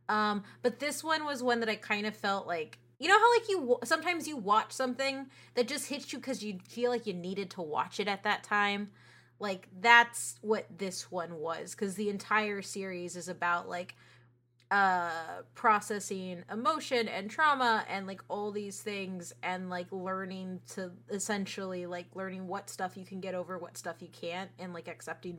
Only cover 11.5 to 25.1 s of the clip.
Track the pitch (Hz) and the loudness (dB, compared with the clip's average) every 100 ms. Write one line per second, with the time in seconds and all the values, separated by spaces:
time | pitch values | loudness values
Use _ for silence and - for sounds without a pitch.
11.5 | 165 185 - 196 185 208 202 - 214 214 | -4 -6 -4 -4 0 -2 -2 2 2 2
12.5 | 202 190 202 190 180 175 175 170 175 175 | -2 -6 -6 -6 -6 -8 -8 -8 -2 0
13.5 | 175 185 175 185 - - - _ _ _ | 0 0 -6 -8 -14 -20 -20 _ _ _
14.5 | _ - 202 196 180 175 165 165 180 - | _ 2 6 6 4 2 -4 -6 -10 -12
15.5 | - 240 208 202 208 - 190 185 175 - | 2 6 6 4 -4 -4 -6 -6 -8 -8
16.5 | 214 269 311 - 247 220 180 196 - 311 | -2 2 0 2 0 0 -2 -4 2 4
17.5 | 277 240 220 - 196 190 190 - 202 208 | 6 4 4 0 -4 -6 -10 -6 -4 -4
18.5 | 208 202 190 214 202 190 185 170 - 170 | -4 -6 -8 -6 -6 -6 -8 -10 -8 -4
19.5 | 185 185 180 180 190 180 190 190 190 185 | -4 -4 -6 -6 -6 -4 -4 -4 -8 -8
20.5 | 185 - - 180 180 - 202 - 202 196 | -10 -10 -10 -10 -10 -8 -6 -2 -2 -2
21.5 | - 190 185 175 175 175 185 190 190 185 | -6 -6 -6 -6 -8 -8 -8 -8 -6 -6
22.5 | 196 - - 185 190 185 190 185 185 175 | -6 -8 -6 -6 -6 -12 -8 -6 -4 -4
23.5 | 180 170 - 185 165 170 - 170 175 190 | -8 -10 -10 -8 -8 -12 -10 -8 -6 -8
24.5 | - 180 170 170 156 - | -10 -10 -10 -10 -10 -10